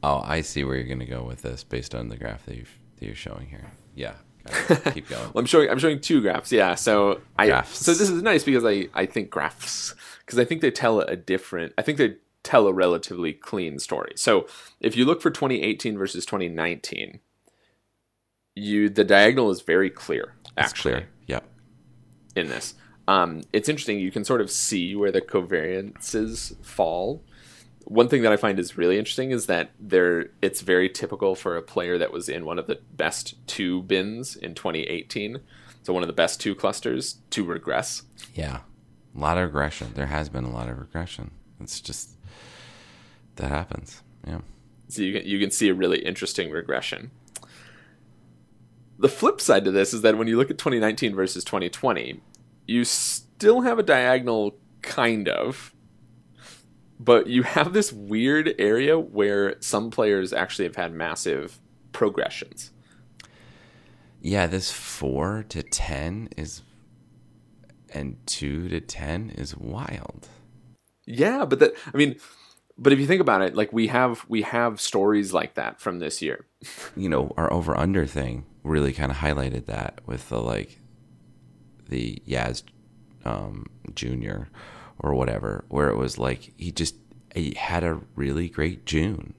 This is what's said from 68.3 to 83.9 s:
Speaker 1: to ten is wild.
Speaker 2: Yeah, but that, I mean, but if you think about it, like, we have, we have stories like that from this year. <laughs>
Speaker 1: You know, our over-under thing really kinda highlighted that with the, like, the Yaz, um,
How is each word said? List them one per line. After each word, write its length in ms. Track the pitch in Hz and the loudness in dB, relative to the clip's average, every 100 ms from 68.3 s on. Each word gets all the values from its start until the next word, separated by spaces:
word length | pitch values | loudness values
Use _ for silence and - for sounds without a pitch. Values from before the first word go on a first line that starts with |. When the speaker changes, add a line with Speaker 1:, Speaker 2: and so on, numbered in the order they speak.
| - 71 73 90 | -6 -6 -6 -6
Speaker 1:
to 100 | 82 | -6
ten 520 | - - 71 87 110 | -8 -10 -8 -6 -8
is 260 | - - - | -10 -12 -10
wild. 720 | - 110 - - - - - - - - - _ _ _ - | -10 -8 -10 -10 -14 -16 -20 -20 -20 -20 -20 _ _ _ -12
Speaker 2:
Yeah, 380 | 120 175 269 147 | 2 2 2 0
but 140 | 131 | 6
that, 140 | 147 - - | 4 4 -6
I 60 | 139 | 2
mean, 200 | 147 127 - - - _ _ - | 2 0 -16 -20 -20 _ _ 2
but 160 | 131 | 4
if 60 | 139 | 4
you 80 | 143 | 4
think 140 | 185 | 2
about 200 | 147 98 | 4 4
it, 140 | 92 85 | 2 0
like, 180 | 104 | -2
we 140 | 113 110 | 0 2
have, 360 | 120 127 117 - | 2 2 -2 -4
we 140 | 113 | -4
have 360 | 104 120 120 107 | -2 0 -2 -2
stories 540 | - 101 101 107 98 | -2 2 4 2 2
like 220 | 90 - - | -2 -2 -6
that 240 | 57 - | -8 -6
from 180 | - 87 | -8 -6
this 220 | 78 - | -6 -6
year. 240 | 78 - - | -6 -6 -12
<laughs> 440 | _ - - - - | _ -20 -16 -14 -6
Speaker 1:
You 140 | 92 | -2
know, 220 | 71 69 - | 0 0 -2
our 140 | 82 | 0
over-under 540 | 87 82 - 85 98 71 | 0 0 0 2 0 0
thing 400 | 73 65 60 69 - | -2 -6 -6 -12 -12
really 300 | 73 78 69 | -2 2 2
kinda 220 | 67 71 67 | 0 -4 -2
highlighted 500 | 76 71 65 62 58 | -2 0 -2 -4 -8
that 360 | 53 - - - | -8 -8 -10 -10
with 240 | 62 - | -10 -6
the, 100 | 58 | -4
like, 400 | 58 55 50 - - - _ - _ - - - - - - | -2 -4 -6 -14 -20 -20 _ -20 _ -20 -20 -20 -20 -20 -10
the 320 | 65 58 52 - | -6 -6 -8 -6
Yaz, 360 | 64 60 60 - _ _ - - - - | -4 -2 -6 -10 _ _ -20 -20 -12 -6
um, 400 | 50 50 50 - - - | -6 -8 -12 -14 -16 -14